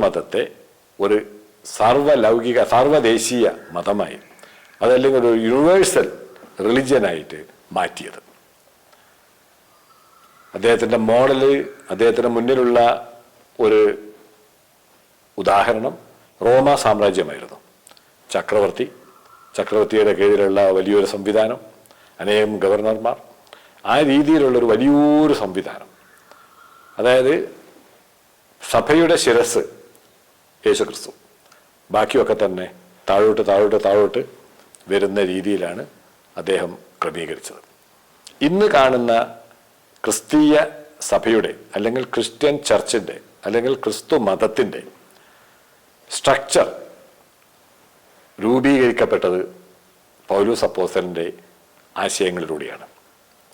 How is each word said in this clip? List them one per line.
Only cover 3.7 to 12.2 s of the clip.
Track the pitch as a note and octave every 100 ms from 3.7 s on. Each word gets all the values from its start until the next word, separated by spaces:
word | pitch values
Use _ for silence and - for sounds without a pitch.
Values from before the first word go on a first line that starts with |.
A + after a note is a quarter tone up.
| F2
മതമായി, | F2 G#2 G2+ - - - - - _ _
അതല്ലെങ്കിൽ | A2+ B2+ C3+ C3
ഒരു | A#2+ A#2 A2+
യൂണിവേഴ്സൽ | C3 D#3 F#3+ F3+ - - - - - - - G2+
റിലിജ്യനായിട്ട് | B2+ C3 C3+ G2 D#2+ D2 D2+ D#2 _ _ F2+
മാറ്റിയത്. | E2+ - - - _ _ _ _ _ _ _ _ _ _ _ _ _ _ _ _ _ _ _ _ _ _ _ F#2+
അദ്ദേഹത്തിൻ്റെ | A#2 A2+ A#2+ A#2 A2
മോഡല്, | A#2+ C3+ C3+ C3+ C#3 - - -
അദ്ദേഹത്തിൻ്റെ | F#2 A#2 A#2